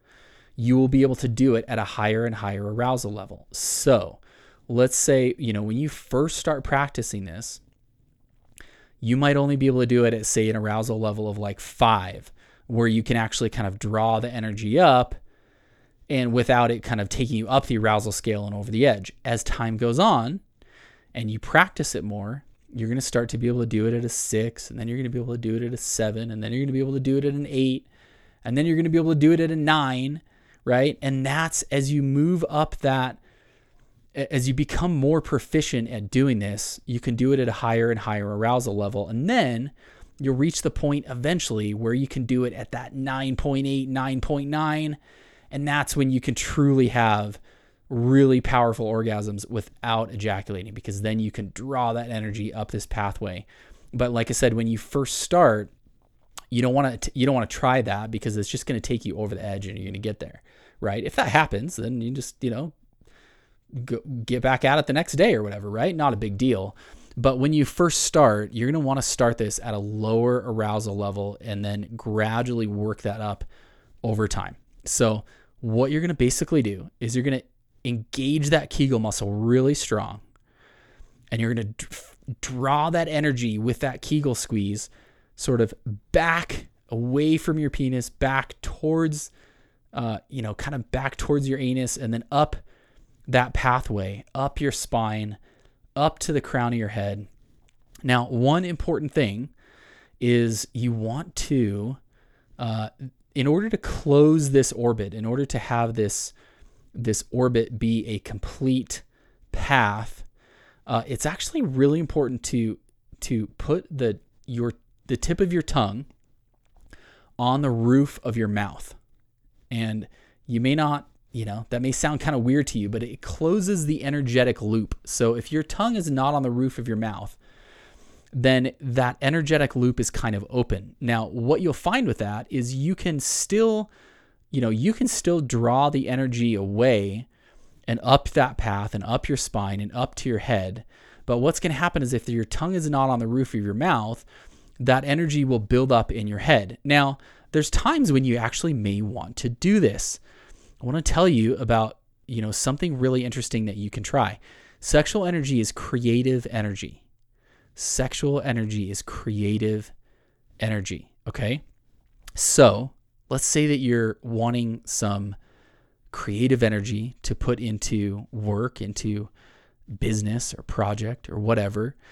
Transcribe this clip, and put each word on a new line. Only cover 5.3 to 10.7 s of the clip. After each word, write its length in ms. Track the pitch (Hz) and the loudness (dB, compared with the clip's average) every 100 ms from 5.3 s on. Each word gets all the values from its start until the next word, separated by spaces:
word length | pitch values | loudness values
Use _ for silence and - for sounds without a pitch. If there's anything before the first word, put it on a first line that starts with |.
| - | 0
you 140 | 113 | -2
know, 100 | 104 | -2
when 140 | 104 117 | -2 -2
you 120 | 147 | -4
first 500 | - - 131 156 - | -6 -2 0 0 -2
start 240 | - 143 | -2 -2
practicing 640 | - 135 120 - 113 104 | 0 0 0 -4 -6 -8
this, 360 | 95 90 - - _ _ _ _ _ _ _ _ _ - - _ _ _ | -10 -12 -14 -16 _ _ _ _ _ _ _ _ _ -20 -20 _ _ _
you 120 | 113 127 | 0 2
might 200 | 143 143 | 4 4
only 200 | 143 139 | 4 4
be 100 | 135 | 4
able 140 | 127 | 4
to 60 | 120 | 4
do 180 | 123 | 4
it 100 | 117 | 4
at, 100 | 113 | 2
say, 240 | 104 113 110 | 0 2 2
an 60 | |
arousal 440 | 110 107 | 0 -2